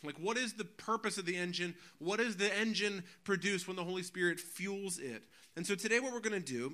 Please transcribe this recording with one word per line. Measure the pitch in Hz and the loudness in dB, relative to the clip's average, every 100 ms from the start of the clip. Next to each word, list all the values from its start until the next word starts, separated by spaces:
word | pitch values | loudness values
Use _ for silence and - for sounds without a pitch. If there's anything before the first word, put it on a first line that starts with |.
Like, | 147 147 | -8 -4
what | 180 226 | -2 0
is | 247 | 0
the | 208 | -4
purpose | 202 - - 220 220 196 | -8 -8 -2 0 2 -2
of | 175 | -2
the | 180 | 0
engine? | 180 175 175 170 - - | 0 0 -2 -4 -14 -6
What | 160 208 | 0 2
does | 240 185 | 2 4
the | 202 196 | 2 4
engine | 226 196 208 196 175 - | 2 2 2 0 -6 -12
produce | - 190 185 190 180 | 0 2 4 2 0
when | 185 | -4
the | |
Holy | 175 185 | -2 -4
Spirit | 180 185 175 170 | -4 2 2 2
fuels | - - 185 196 196 170 | -4 -4 -2 -2 -4 -4
it? | 139 113 - - - - | -4 -8 -12 -20 -14 -6
And | 175 | -2
so | |
today | 196 220 233 | 0 4 2
what | 262 | 2
we're | 240 | 0
gonna | 214 202 | 0 0
do | 170 123 127 | 0 -2 -2